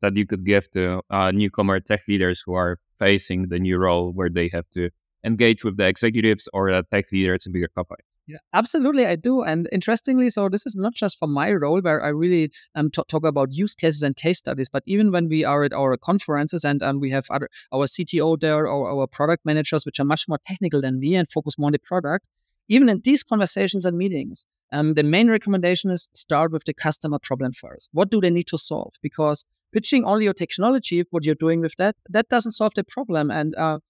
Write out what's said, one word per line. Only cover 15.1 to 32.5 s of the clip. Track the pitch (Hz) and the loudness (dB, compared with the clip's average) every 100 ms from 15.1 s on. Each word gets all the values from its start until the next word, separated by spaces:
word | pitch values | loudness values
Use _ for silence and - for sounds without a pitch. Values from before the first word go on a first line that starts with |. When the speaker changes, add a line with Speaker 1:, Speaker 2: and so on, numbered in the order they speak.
Speaker 2:
when | 180 170 | 2 0
we | 156 147 | 0 2
are | 143 | 2
at | 143 | 0
our | - 135 127 | 0 0 0
conferences | - 190 - 147 151 175 147 | 0 -2 0 -2 -2 -2 -2
and, | 143 | 0
um, | 139 139 | 0 -2
we | 139 | -2
have | 135 - | -2 -4
other, | 139 143 - - | -6 -6 -12 -8
our | 131 139 | -2 -2
C | - | -2
T | 165 170 | -2 0
O | 156 160 | 2 2
there | 156 151 143 | 2 0 0
or | 143 110 | -2 -2
our | 139 131 | -2 -4
product | - 147 170 156 | -2 0 0 0
managers, | 151 147 156 147 | -2 0 -2 -4
which | - | -2
are | 143 | 0
much | 151 - | 0 -2
more | 151 - | -6 -6
technical | 190 180 147 | -6 -2 0
than | 135 131 | 0 -2
me | 139 185 | 0 0
and | 165 | 0
focus | - 147 - | -2 -4 -2
more | 147 | 0
on | |
the | 147 | 0
product, | - 180 147 185 - _ _ _ - | -2 -4 -2 -4 -6 _ _ _ 2
even | 233 262 | 6 6
in | 196 | 4
these | 254 285 | 4 2
conversations | - 220 190 - 196 196 180 | 2 0 0 0 0 0 -2
and | 170 | 0
meetings, | 196 160 - - - _ _ | -2 -2 -6 -10 -16 _ _
um, | 147 156 | 0 2
the | 151 | 2
main | 147 175 233 | 4 4 4
recommendation | 220 208 196 175 180 196 | 4 2 0 2 0 0
is | 180 - | -4 -6
start | - - 151 165 | -12 -2 0 0
with | 160 | -2
the | - | -6
customer | - 156 - 156 147 | -4 -4 -4 -4 -6
problem | - 131 131 | -4 -4 -4
first. | 127 - - - | -6 -14 -18 -6
What | 151 196 | -2 2
do | 220 | 2
they | 180 | 2
need | 170 - | 2 -2
to | 160 | -6
solve? | - 156 - - | -6 -6 -8 -10
Because | 151 - 151 147 - _ _ | -10 -2 -2 -2 -6 _ _
pitching | 220 - 269 220 | -4 2 2 2
only | 208 | 2
your | 208 | 2
technology, | 190 170 - 214 269 - 175 175 | 0 -4 0 2 2 0 -2 -2
what | 170 151 | -2 0
you're | 147 | 0
doing | 160 165 | 2 0
with | 160 - | -2 -2
that, | 196 - - | -2 -2 -2
that | 196 226 | -2 0
doesn't | 247 220 | 0 0